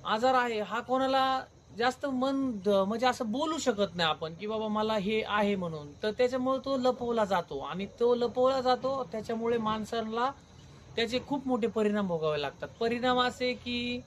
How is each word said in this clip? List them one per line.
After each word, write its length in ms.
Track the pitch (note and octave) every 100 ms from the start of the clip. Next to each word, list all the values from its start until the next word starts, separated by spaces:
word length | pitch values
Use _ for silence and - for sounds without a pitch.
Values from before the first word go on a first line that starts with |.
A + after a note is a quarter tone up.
आजार 300 | E3+ A3 B3+
आहे 260 | C4 A#3+ G#3+
हा 200 | F#3+ A3
कोणाला 600 | A#3 B3+ C4 C4 C4 C4 - - - F#3
जास्त 280 | B3 B3 C#4+
मन 520 | B3+ C4 C4+ C4 G#3
द-, 40 | F#3+
म्हणजे 380 | G3 F#3+ A3 B3
असं 260 | A#3+ A#3
बोलू 260 | B3 D#4 D#4+
शकत 360 | C4 G#3 G3
नाही 140 | E3+ E3
आपण 260 | D#3 D#3+
की 120 | E3 G#3
बाबा 220 | A3 A3
मला 260 | G#3+ G#3+
हे 280 | A3 F#3+ A3 -
आहे 300 | G#3 G3+ G3+
म्हणून. 360 | F3 D#3 D3 D3
तर 80 | G#3+
त्याच्यामुळे 480 | G#3+ B3 C4 B3+ C4+
तो 120 | C4+ C4+
लपवला 480 | B3+ B3+ A#3+ A3+
जातो 340 | G3+ F3+ E3+ C#3
आणि 280 | C#3 E3+ G3 -
तो 140 | A#3+
लपवला 460 | A#3+ A#3+ B3+ B3+ C4+
जातो, 480 | B3+ B3 C4 C4+ B3+
त्याच्यामुळे 460 | A3 G#3 A3+ A#3 A#3
माणसांना 720 | G#3+ A3 G#3+ A#3 A3 A3+ C4 C#4+ - - - - - -
त्याचे 240 | A3+ B3 -
खूप 200 | C#4 C4
मोठे 200 | B3 A3
परिणाम 400 | A3 G#3 G#3 G3
भोगावे 360 | E3+ D#3 D3+
लागतात. 260 | C#3+ - D3
परिणाम 520 | - A3+ A#3+ B3+ B3
असे 320 | B3 B3 B3
की 480 | B3 A#3+ A#3+ A#3+ B3